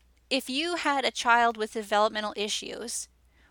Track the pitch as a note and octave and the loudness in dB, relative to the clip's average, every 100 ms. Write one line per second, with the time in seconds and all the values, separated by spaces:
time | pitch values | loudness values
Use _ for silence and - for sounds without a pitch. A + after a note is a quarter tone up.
0 | _ _ _ C4 - C4 E4+ E4+ D4+ C#4 | _ _ _ -4 -2 -4 -2 -2 0 2
1 | A#3+ - B3 A#3 A#3 A3+ G#3+ A3+ G3+ G#3 | 0 0 4 6 4 2 -4 -6 0 2
2 | A3 G#3+ G#3 - G#3 - - - A#3 - | 4 0 -4 -4 -4 -4 -6 -10 -8 -8
3 | - _ _ _ _ | -10 _ _ _ _